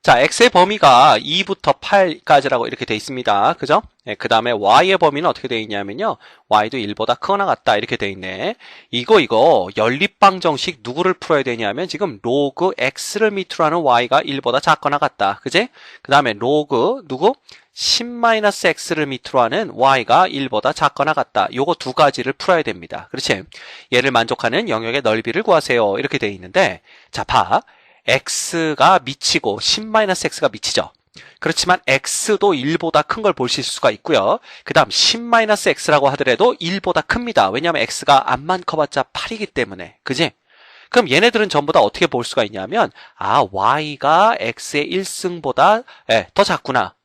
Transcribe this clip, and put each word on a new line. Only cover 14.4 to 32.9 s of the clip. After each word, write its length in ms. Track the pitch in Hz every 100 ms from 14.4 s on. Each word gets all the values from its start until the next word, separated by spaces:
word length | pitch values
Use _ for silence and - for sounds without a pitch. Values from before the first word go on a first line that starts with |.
| 131 123
작거나 380 | 156 156 143 143
같다. 420 | 143 _ 98 101
그지? 260 | - 170 240 _ - -
그 120 | -
다음에 200 | 139 135
로그 720 | 101 117 151 147 135 147 262 175
누구? 260 | 131 185 277 _ - _
십 340 | - - - 240
마이너스 640 | 240 233 220 208 196 185
X를 380 | 156 - 156 147
밑으로 340 | 131 - 135
하는 300 | 117 147 214
Y가 540 | 98 135 135 110 131 180
일보다 440 | - 135 110 123
작거나 400 | 151 147 - 147
같다. 360 | 151 123 - 92
요거 220 | 123 139
두 180 | 165 -
가지를 400 | - 147 - 131
풀어야 300 | 135 - 175
됩니다. 460 | 151 95 85 - -
그렇지? 320 | - - 104 82 - - - -
얘를 200 | 123 131
만족하는 560 | 123 113 127 120 131 226
영역의 340 | 113 113 131
넓이를 400 | 120 110 113 143
구하세요. 560 | 220 170 - 120 107 101
이렇게 200 | 131 -
돼 100 | 107
있는데, 540 | 98 92 131 175 90 _ - _
자, 140 | -
봐. 380 | 101 127 92 107 - _ _ _ -
X가 920 | 127 - - - 170 160 147 147 185
미치고 560 | 131 135 - 165 117 104
십 240 | - -
마이너스 420 | 220 220 214 185 156
X가 220 | - 147
미치죠. 420 | - - - - _ _ - - _
그렇지만 380 | - 165 - 180 -
X도 680 | 135 - - - - 202
일보다 480 | 160 135 165 165